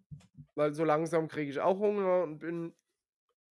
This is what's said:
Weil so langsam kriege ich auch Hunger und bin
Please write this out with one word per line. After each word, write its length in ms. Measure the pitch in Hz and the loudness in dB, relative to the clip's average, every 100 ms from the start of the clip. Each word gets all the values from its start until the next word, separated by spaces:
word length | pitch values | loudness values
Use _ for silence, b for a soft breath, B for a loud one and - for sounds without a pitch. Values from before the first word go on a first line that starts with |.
| _ 147 - - 151 | _ -20 -20 -20 -12
Weil 180 | - 151 | 0 0
so 120 | 147 | 2
langsam 440 | 160 151 160 165 156 | 2 2 2 0 -2
kriege 220 | 151 143 | -4 -4
ich 100 | 135 | 0
auch 180 | 165 190 | 2 2
Hunger 440 | 208 208 190 180 | 2 0 2 2
und 160 | 165 156 | 0 -6
bin 340 | 160 170 165 - _ _ _ _ _ _ _ | -8 -6 -8 -12 _ _ _ _ _ _ _